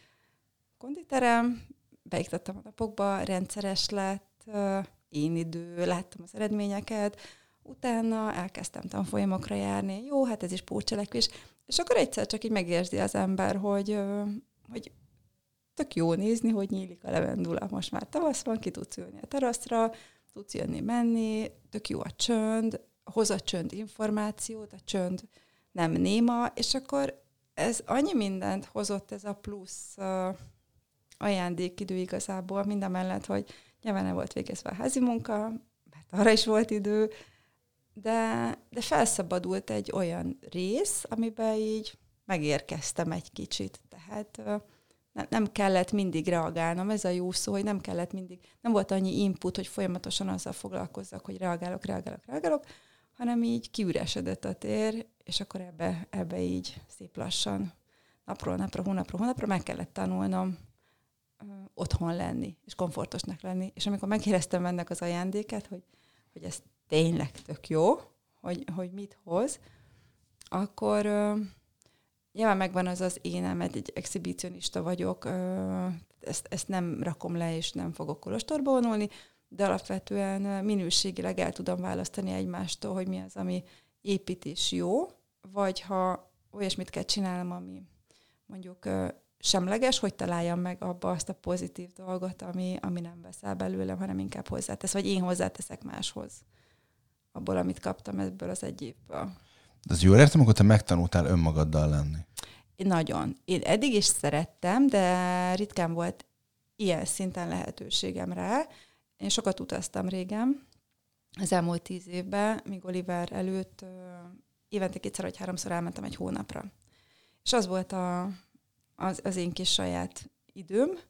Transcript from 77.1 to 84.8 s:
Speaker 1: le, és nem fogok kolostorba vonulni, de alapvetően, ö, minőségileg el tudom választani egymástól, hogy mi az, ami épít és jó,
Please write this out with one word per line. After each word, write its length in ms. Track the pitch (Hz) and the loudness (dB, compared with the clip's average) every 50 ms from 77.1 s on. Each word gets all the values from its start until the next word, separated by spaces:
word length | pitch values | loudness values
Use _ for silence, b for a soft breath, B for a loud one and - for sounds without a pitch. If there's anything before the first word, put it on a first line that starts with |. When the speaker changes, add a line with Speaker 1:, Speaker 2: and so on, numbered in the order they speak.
| 151 - - 175 170 | -4 -4 -4 -4 -2
Speaker 1:
le, 200 | 170 170 165 165 | -2 0 -2 -2
és 160 | 160 - - | -2 -4 -4
nem 200 | - 185 175 170 | -4 -4 -4 -4
fogok 280 | 160 - 156 151 156 - | -6 -6 -6 -6 -6 -6
kolostorba 500 | - - 202 226 226 - 311 294 262 277 | -6 -4 -4 -4 -2 -2 -2 0 4 4
vonulni, 380 | 269 254 240 233 220 214 208 208 b b b b b b b b | 4 4 4 4 2 2 0 -2 b b b b b b b b
de 120 | - 185 202 | -2 0 2
alapvetően, 800 | 190 190 190 - - 190 190 - - 202 202 196 196 196 196 196 | 2 2 0 -2 -4 -6 -6 -4 -4 -2 -2 0 0 -2 -2 -2
ö, 180 | 202 196 196 | -2 -2 0
minőségileg 760 | 190 214 208 196 180 170 - - - 190 175 180 180 180 185 185 | 0 0 2 2 2 2 2 2 2 2 -2 -4 -2 -2 0 0
el 140 | 180 - | -2 -2
tudom 280 | - - 180 180 180 180 | -2 -4 -2 -2 -2 -2
választani 500 | 180 190 180 180 185 - - - 190 185 | -2 -4 -4 -4 -4 -6 -6 -6 -4 -2
egymástól, 640 | 185 190 190 180 175 175 190 170 - - - 202 190 | -2 -2 -2 -4 -4 -4 -6 -6 -6 -6 -6 -4 -4
hogy 140 | 190 185 190 | -4 -2 -4
mi 100 | 185 185 | -4 -6
az, 180 | 185 185 - | -6 -10 -8
ami 280 | 196 185 180 180 180 180 b b b b b b b | -6 -4 -2 -2 -4 -4 b b b b b b b
épít 440 | - 196 196 190 190 - 180 175 - | -2 0 0 0 0 -4 -6 -6 -6
és 280 | 143 151 - - - | -6 -2 -2 0 0
jó, 340 | 180 175 | 0 0